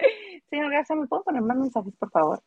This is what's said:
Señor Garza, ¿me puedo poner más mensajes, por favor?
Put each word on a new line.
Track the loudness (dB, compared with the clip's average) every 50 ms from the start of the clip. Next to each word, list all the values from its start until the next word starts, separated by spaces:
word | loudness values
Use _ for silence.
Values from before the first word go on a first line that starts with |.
| 2 2 2 2 -8 -16 -18 -18 _ _
Señor | -4 -2 -2 0 0
Garza, | 0 0 0 -2
¿me | -2 -2
puedo | -2 -4 -4 -2
poner | -2 0 0 0
más | 0 0
mensajes, | 0 0 0 -2 -4 -4 -4 -8
por | _ -8 0
favor? | 2 4 4 4 2 -2 -6